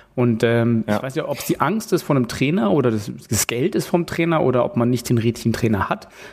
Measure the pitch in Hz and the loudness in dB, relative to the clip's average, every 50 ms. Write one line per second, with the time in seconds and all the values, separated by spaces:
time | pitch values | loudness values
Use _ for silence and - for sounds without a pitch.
0 | - _ _ - 123 120 113 110 - 113 117 117 117 120 117 113 107 - 104 107 | -20 _ _ 0 2 2 2 2 2 2 4 4 4 2 2 2 0 0 -2 -2
1 | - 135 131 156 - - 143 - - - - - 135 143 196 220 - - 190 165 | -2 -4 -6 -4 -4 -4 -6 -4 -4 -4 -2 0 0 0 0 -2 -2 -2 -2 -2
2 | - - 156 135 123 - - - 135 135 160 196 233 208 190 151 131 123 110 107 | 0 2 2 2 0 0 -2 0 0 2 2 2 2 2 2 2 2 2 0 0
3 | 104 127 123 - - - 113 104 - - 113 120 135 - - 190 - - - 170 | -2 -6 -10 -14 -8 -4 -4 -4 -2 -2 -2 -2 -2 0 0 -2 -2 0 0 -2
4 | 170 - - - 170 165 165 156 - 131 123 123 120 - - 120 120 120 127 120 | -2 -2 -2 -2 0 0 2 2 2 2 2 2 2 0 0 0 2 2 0 0
5 | - - 127 117 107 117 113 - - 120 110 - - 110 110 98 95 - - 208 | 0 0 0 0 2 0 0 0 0 -2 0 0 0 0 0 0 0 -2 -4 -6
6 | - - - - - - | -8 -12 -20 -20 -20 -20